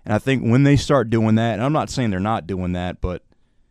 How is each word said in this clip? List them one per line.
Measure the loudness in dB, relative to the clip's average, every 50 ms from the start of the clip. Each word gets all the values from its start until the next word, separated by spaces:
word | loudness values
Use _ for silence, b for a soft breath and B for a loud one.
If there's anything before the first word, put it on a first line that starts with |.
| _
And | -2 -2
I | -2
think | 0 0 -2 0
when | 2 2 4 4
they | 6 6 4
start | 4 4 2 2 2 2 2
doing | 0 0 2 2 2
that, | 2 2 0 -2
and | -2
I'm | -2 -2
not | -2 -2 -4 -4
saying | -4 -4 -2 -2
they're | -2 -2
not | -2 -2 -4 -4 -6
doing | -8 -6 -6 -4 -4
that, | -4 -4 -4 -6 -6 -6
but | -6 -6 -6 -10 _ _ _ _ _ _ _ _ _ _